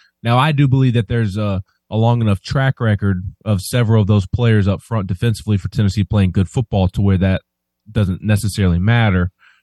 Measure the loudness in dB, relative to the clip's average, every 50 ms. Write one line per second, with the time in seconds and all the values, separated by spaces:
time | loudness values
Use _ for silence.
0 | _ _ _ _ -4 0 2 2 2 2 2 2 2 2 2 2 2 2 2 0
1 | -2 -2 -2 -2 -2 -2 -4 -4 -4 -4 -4 -4 -6 _ _ _ _ -6 -2 0
2 | 2 2 2 2 0 0 -2 -2 -4 -4 -4 -2 0 -2 -2 -2 0 0 0 0
3 | 0 -2 -2 -2 -6 -10 -12 _ -4 -2 -2 -2 -2 -2 -2 0 2 2 2 2
4 | 2 2 2 0 0 -2 -2 0 2 2 2 2 2 0 -2 -4 -6 -6 -6 -4
5 | -4 -4 -6 -4 -2 -4 -4 -4 -2 -2 -2 -2 -2 -4 -2 -2 -2 0 0 -2
6 | -2 0 0 0 0 2 2 0 -2 -2 -2 -4 -4 -2 -2 0 0 0 0 0
7 | 0 2 2 2 2 2 0 -2 -6 _ _ _ _ _ _ _ _ -6 -2 -2
8 | 0 0 -2 -2 -2 0 0 0 -2 -4 -2 0 0 2 2 2 2 2 2 2
9 | 2 2 2 0 -2 -2 -6 _ _ _ _ _